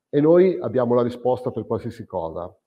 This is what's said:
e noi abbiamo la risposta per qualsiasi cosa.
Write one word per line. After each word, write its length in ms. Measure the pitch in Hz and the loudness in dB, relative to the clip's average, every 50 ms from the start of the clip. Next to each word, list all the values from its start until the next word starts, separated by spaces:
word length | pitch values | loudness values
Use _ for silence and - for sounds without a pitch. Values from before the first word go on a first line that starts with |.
| _ _ | _ _
e 120 | - 147 | 0 2
noi 380 | 143 156 170 175 185 190 170 - | 4 6 6 6 6 4 2 -2
abbiamo 340 | - 120 101 123 123 117 120 | -4 -4 -2 0 0 2 2
la 100 | 123 120 | 2 2
risposta 460 | 120 120 120 - 123 127 120 - 131 | 0 -2 -4 -2 -2 -2 -2 -4 -6
per 160 | - 117 104 | -6 -6 -6
qualsiasi 400 | - 117 104 - 117 - - 104 | -6 -6 -6 -6 -8 -12 -12 -12
cosa. 480 | - - 92 82 82 80 87 85 92 - _ _ | -10 -8 -8 -8 -8 -8 -10 -12 -12 -14 _ _